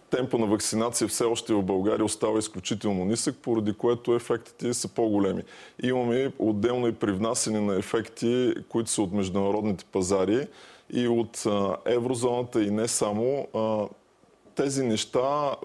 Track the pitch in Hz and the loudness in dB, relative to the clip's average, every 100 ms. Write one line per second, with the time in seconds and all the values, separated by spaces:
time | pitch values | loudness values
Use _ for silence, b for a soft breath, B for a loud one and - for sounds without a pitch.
0 | - 131 127 123 110 107 - 110 117 120 | -2 -2 0 0 2 2 0 0 0 0
1 | 110 - 120 117 - 107 95 98 101 110 | -2 0 0 0 0 0 2 0 2 2
2 | 107 - 110 110 107 95 - 107 107 95 | 0 2 0 0 -2 -8 -6 -2 -2 0
3 | 92 113 - 131 - 113 107 101 120 120 | 0 0 -2 -4 -2 0 0 0 0 0
4 | 120 120 - 120 - - 120 117 - - | 2 0 2 -4 -4 -8 -4 -4 -4 0
5 | 113 101 98 95 - B B - 123 127 | 2 4 2 0 -8 B B -6 -2 0
6 | 120 120 135 - 110 104 117 123 120 113 | 0 0 -2 0 -2 2 0 2 0 0
7 | 110 92 113 120 - 107 104 95 95 117 | -2 0 0 -2 -2 0 0 0 0 -2
8 | 104 - 117 123 123 - - 113 117 - | -4 -4 0 2 0 -2 -4 -4 -2 -2
9 | 98 101 95 95 98 107 107 92 - 98 | 0 0 -2 0 0 0 -2 -4 -4 -2
10 | 92 98 92 117 147 B B B _ 123 | 2 2 4 2 0 B B B _ -2
11 | 120 117 107 - 110 104 98 82 - 123 | 2 0 0 -4 0 0 0 -2 0 0
12 | 120 123 123 120 123 117 101 107 113 - | 0 0 0 0 0 0 2 0 0 0
13 | 107 104 123 143 - 113 110 107 104 - | 0 0 0 -2 -4 -2 -2 -2 -4 -10
14 | _ _ _ _ - - 139 135 127 107 | _ _ _ _ -12 -2 -2 0 0 0
15 | - 131 131 147 143 123 | 0 0 0 0 -2 -4